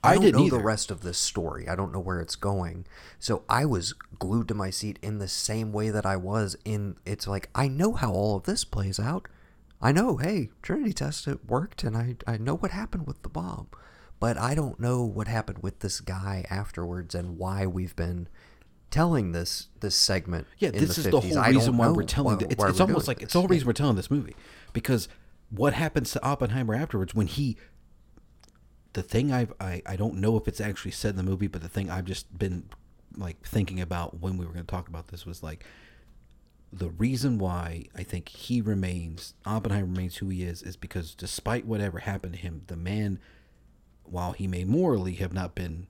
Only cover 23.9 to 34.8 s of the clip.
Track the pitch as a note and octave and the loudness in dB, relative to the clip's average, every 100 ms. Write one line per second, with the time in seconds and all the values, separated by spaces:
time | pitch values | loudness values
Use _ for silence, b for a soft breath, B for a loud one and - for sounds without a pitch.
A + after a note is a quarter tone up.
23.9 | G#2 - C#3+ - - B B B A2+ - | 4 2 0 0 -12 B B B -6 2
24.9 | B2 - b b b - G#2 C#3 - D#3+ | 0 0 b b b -12 2 2 4 0
25.9 | D#3 B2 - C3 C#3+ B2 B2 A#2 A2 D#3 | 0 -2 -2 -2 0 0 0 0 -2 -2
26.9 | G#2+ F#2 A2+ F#2 D#2+ C#3 A2+ B - - | -2 0 0 0 0 -2 -2 B -20 -20
27.9 | - - - - - - _ - - _ | -20 -20 -20 -20 -20 -20 _ -20 -20 _
28.9 | - F#2 A2+ C#3+ B2+ A#2 - F#2+ F2+ - | -8 0 2 4 2 0 -2 -6 -6 -6
29.9 | F2+ G#2+ F#2+ G#2 A2+ G#2+ - G#2+ F#2+ F#2 | -2 -2 2 2 4 2 -2 -4 -4 -8
30.9 | - G#2+ F#2+ F#2 F#2+ G2 F2+ E2+ - G2 | -2 -2 0 0 0 -2 -4 -6 -4 -2
31.9 | F#2 F2+ F#2 - - G2+ F2+ - - - | -4 -4 -8 -10 -4 -2 -2 -8 -20 -20
32.9 | - - - F#2 E2 - A2+ F#2+ F#2 F2 | -20 -20 -10 -8 -8 -4 -2 0 -2 -4
33.9 | F2 E2+ E2+ F2+ F#2 F2 E2+ E2+ F#2 | -4 -4 -6 -4 -4 -6 -8 -6 -6